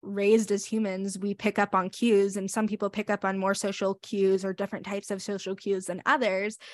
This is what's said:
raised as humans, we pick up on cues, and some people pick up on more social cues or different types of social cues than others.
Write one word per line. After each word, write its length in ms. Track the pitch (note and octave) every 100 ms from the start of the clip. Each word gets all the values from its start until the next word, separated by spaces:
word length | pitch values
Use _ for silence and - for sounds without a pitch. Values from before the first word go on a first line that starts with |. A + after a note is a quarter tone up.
raised 480 | F#3+ G3+ G3+ A3 G3+
as 140 | G3+ -
humans, 540 | A3 G#3+ F#3 G3 F#3+
we 140 | G3+
pick 260 | G3 A3 G3+
up 160 | G3+ F#3+
on 140 | F#3
cues, 480 | - A#3 G#3 G3 G3
and 120 | F#3+
some 160 | - G#3+
people 220 | G#3 G3+
pick 200 | G#3 G#3
up 160 | G3+ G3
on 120 | F#3+
more 160 | F#3+ G3
social 400 | G#3 G3+ G3 G3
cues 500 | - G#3 F#3+ F#3+ F#3+
or 80 |
different 320 | F#3 F#3 F#3+ -
types 260 | G3+ -
of 100 | G3
social 340 | - G3+ F#3+ F#3+
cues 300 | G3+ F#3+ F#3
than 140 | F3 -
others. 520 | C#4+ A#3 F#3 G3+ A3 -